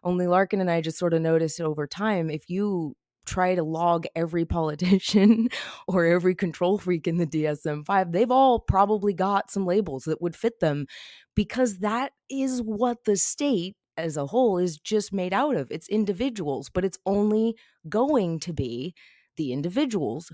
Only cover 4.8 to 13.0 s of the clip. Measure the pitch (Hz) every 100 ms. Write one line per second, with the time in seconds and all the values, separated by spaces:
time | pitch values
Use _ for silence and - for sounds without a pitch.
4.8 | 180 190 - 214 202 220 226 - - -
5.8 | - 185 165 175 180 180 180 156 180 202
6.8 | 185 175 170 165 170 160 151 151 160 151
7.8 | 147 196 185 175 233 254 269 233 - 196
8.8 | 202 214 202 175 190 196 - 196 185 190
9.8 | 185 135 160 156 170 165 233 226 160 143
10.8 | 147 - - - _ - 208 247 254 190
11.8 | 202 226 277 - _ 269 262 254 220 208
12.8 | 247 233